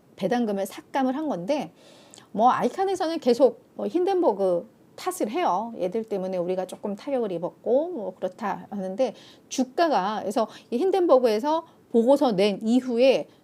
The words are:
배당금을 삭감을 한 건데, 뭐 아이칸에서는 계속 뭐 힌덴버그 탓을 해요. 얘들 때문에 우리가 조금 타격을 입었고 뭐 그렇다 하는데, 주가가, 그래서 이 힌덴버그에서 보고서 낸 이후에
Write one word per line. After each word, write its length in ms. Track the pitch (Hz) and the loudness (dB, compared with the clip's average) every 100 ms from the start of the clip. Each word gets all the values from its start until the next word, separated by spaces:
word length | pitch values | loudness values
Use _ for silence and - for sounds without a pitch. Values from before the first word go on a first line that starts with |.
| _ - | _ -6
배당금을 500 | 190 240 220 196 202 | -2 0 0 -2 -6
삭감을 480 | - - 277 262 | -10 -6 -2 -2
한 140 | 269 302 | -2 -4
건데, 440 | 175 196 294 170 - - - - - - | -4 -4 -4 -6 -14 -20 -20 -20 -20 -8
뭐 180 | 196 247 | 2 2
아이칸에서는 720 | 147 233 - 392 381 330 330 | 2 0 -2 -2 0 -2 0
계속 420 | 247 240 254 - _ - | 0 4 4 2 _ -10
뭐 100 | 202 | -4
힌덴버그 800 | 339 359 370 320 196 190 175 214 _ _ - | 0 0 2 2 2 0 0 -4 _ _ -10
탓을 340 | 370 359 220 | -8 -4 -4
해요. 420 | 330 277 180 233 226 | -2 0 -2 -4 -6
얘들 220 | 180 226 220 | -6 -4 -6
때문에 300 | 202 185 185 | -6 -4 -4
우리가 280 | 175 185 185 | -2 -4 -6
조금 300 | - 214 196 | -8 -8 -8
타격을 340 | 285 262 214 | -4 -4 -4
입었고 580 | 170 175 - - 262 349 | -4 -8 -6 0 0 0
뭐 240 | 311 185 - | -6 -10 -8
그렇다 500 | 185 - 202 180 185 | -10 -6 -8 -8 -10
하는데, 460 | 202 185 196 247 - - - _ | -8 -6 -4 -4 -6 -20 -20 _
주가가, 680 | - 254 - 330 208 196 214 | -4 -2 0 2 2 0 -4
그래서 260 | 196 226 214 - - | -4 -2 -2 -6 -6
이 40 | 240 | -2
힌덴버그에서 920 | 381 381 339 254 233 214 294 330 - _ _ | 0 2 4 6 4 2 0 -2 -4 _ _
보고서 400 | 233 233 277 254 | 2 4 4 4
낸 260 | 185 208 190 | 4 2 2
이후에 640 | 220 247 254 233 262 185 - _ | 2 2 2 4 4 4 -2 _